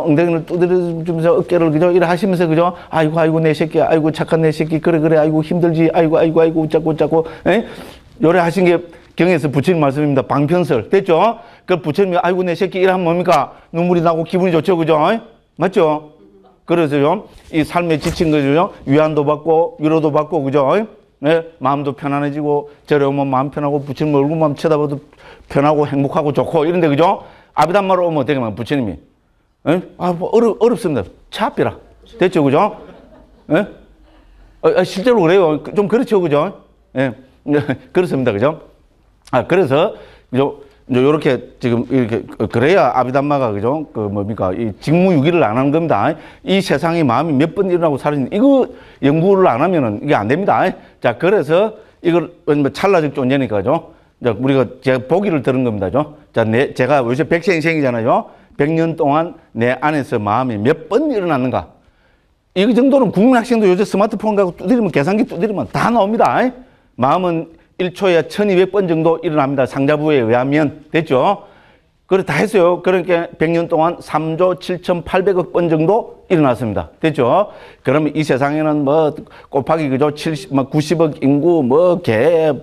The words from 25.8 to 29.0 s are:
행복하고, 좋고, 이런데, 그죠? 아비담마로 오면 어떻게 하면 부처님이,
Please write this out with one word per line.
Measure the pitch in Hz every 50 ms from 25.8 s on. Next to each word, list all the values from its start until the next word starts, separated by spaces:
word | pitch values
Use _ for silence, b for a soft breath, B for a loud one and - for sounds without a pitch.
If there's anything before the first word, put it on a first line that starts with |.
| 147
행복하고, | 139 139 139 139 135 - 165 147 147 139
좋고, | 147 120 - - 160 147
이런데, | 165 175 180 170 151
그죠? | 139 139 165 190 202 - B B B B B B B
아비담마로 | - 156 165 180 202 196 190 185 180 175
오면 | 170 160 147
어떻게 | 123 123 143
하면 | 131 120 110 98
부처님이, | 104 117 - 147 139 120 98 80 73